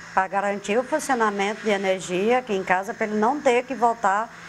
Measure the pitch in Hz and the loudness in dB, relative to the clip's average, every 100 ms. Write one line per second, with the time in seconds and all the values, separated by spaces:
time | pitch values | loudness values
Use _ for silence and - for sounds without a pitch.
0 | - - 190 196 202 202 202 214 254 302 | -4 -2 0 0 -2 -2 0 -2 0 -2
1 | - 247 220 202 196 214 214 196 196 190 | 0 2 2 2 -2 -2 0 0 2 0
2 | 175 180 208 254 247 196 185 185 196 226 | -2 -2 2 2 0 -2 2 0 0 -4
3 | 214 214 214 294 262 240 247 240 233 226 | -2 0 0 2 2 2 0 0 0 2
4 | 202 202 233 - | 2 0 -2 -10